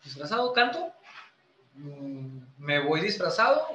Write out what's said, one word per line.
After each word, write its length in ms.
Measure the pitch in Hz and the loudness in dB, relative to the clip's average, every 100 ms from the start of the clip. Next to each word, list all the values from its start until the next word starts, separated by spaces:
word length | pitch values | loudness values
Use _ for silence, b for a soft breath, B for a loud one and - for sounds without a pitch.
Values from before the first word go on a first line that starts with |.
disfrazado, 500 | 139 131 190 233 247 | -16 -10 -4 0 2
canto, 380 | 247 247 - - - - B B B _ _ _ 139 | 4 2 2 -6 -8 -20 B B B _ _ _ -16
mm, 640 | 143 143 139 135 131 131 127 - | -14 -12 -10 -10 -10 -14 -18 -10
me 200 | 143 147 | -2 0
voy 220 | 143 160 | 2 2
disfrazado 680 | 202 196 175 208 233 302 311 | 0 0 0 4 6 4 2